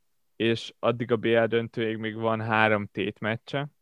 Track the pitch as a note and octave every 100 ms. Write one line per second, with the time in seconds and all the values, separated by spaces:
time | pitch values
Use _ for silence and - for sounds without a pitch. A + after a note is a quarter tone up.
0 | _ _ _ - A2+ A2+ - - A2+ A#2+
1 | A#2+ A#2 A2+ A#2 A2+ A#2 A2+ - A2+ A2
2 | A2 G#2+ A2+ A2 A2 A2 A2 G#2+ G2+ -
3 | G#2 - G#2+ A2+ - C#3+ C#3+ _